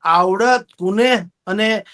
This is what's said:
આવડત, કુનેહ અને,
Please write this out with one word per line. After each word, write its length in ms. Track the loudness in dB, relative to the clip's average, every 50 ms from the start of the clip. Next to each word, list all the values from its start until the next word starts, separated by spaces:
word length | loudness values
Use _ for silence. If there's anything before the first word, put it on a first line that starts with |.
| -2
આવડત, 640 | 0 2 2 2 2 0 0 2 2 2 0 -2 _ _ -8
કુનેહ 460 | -6 -4 -2 0 0 2 0 0 -4 -6 -16 _ _
અને, 380 | -6 -4 -2 0 0 -2 -2 -6 -10